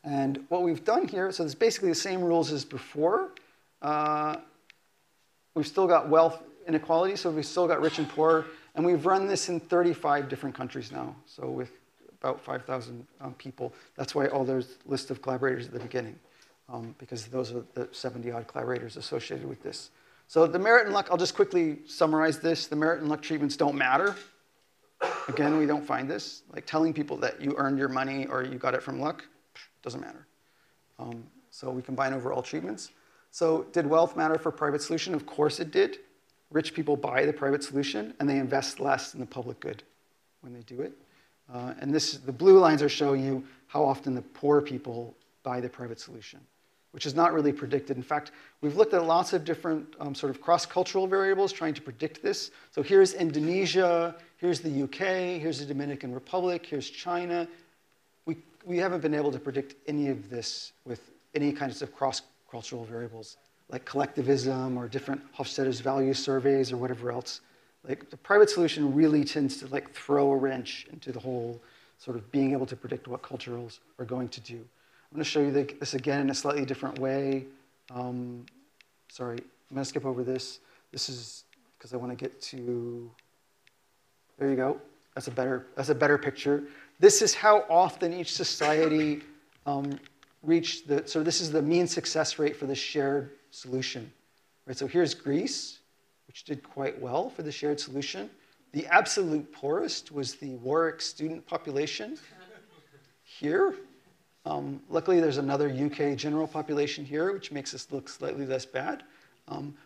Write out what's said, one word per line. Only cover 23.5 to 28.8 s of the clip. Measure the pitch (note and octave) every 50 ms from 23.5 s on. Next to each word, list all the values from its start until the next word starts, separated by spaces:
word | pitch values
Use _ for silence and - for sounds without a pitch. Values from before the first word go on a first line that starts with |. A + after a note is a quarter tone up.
| -
don't | - D3+ C#3+ C#3
matter. | C#3 C3+ B2+ C3 D3+ F#3+ G3+ F#3+ - - - _ _ _ _ _ _ _ _ _ _ _ _ _ _ - - - - -
Again, | - C#3 D3+ D3 D3 D#3 D#3
we | D3+
don't | C#3 D3 D3 D3
find | C#3+ C3 C3 C3 B2+
this. | - - - - - - _ - -
Like, | D3+ -
telling | - - D#3 D#3+ E3
people | D#3 D#3 C#3+ C#3+ D3 - -
that | B2 - -
you | D3 C#3 -
earned | - C#3 C3+ C#3 C3+
your | C#3 C3+
money | C3 C3 C3 C3+ C3+ C#3 C3
or | - C3 C3 B2+
you | C3 C3 B2
got | - C3 B2
it | -